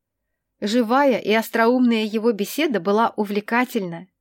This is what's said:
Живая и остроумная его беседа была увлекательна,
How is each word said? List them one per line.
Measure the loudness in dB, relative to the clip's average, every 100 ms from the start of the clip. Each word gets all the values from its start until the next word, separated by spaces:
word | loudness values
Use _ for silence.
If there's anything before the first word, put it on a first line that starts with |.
| _ _ _ _ _ _
Живая | -2 0 2 2 4 2
и | 0
остроумная | -2 0 0 2 4 2 2
его | 0 -2 -2
беседа | -2 -4 -2 -2 -2
была | 0 0 0 -2
увлекательна, | -4 -4 -2 -2 -2 -4 -6 -10 -16 _